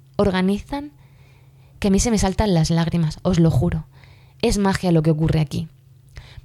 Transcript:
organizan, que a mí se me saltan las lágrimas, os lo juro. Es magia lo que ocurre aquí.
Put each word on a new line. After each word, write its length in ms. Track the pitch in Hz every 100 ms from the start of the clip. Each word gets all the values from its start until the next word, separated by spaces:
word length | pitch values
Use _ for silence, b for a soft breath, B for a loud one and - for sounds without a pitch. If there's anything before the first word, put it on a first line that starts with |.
| - -
organizan, 760 | 202 185 185 208 - 277 294 b b b b b b b b -
que 100 | 202
a 20 |
mí 100 | 196
se 100 | 247
me 80 | 208
saltan 360 | 190 185 214
las 160 | 170 156
lágrimas, 480 | 165 165 170 156 -
os 180 | 180 170
lo 120 | 160
juro. 360 | 131 170 160 - b b b b b
Es 160 | 226 202
magia 360 | 196 185 185
lo 100 | 165
que 80 | 156
ocurre 300 | 156 160 156
aquí. 280 | 151 170 160 - - - - B B B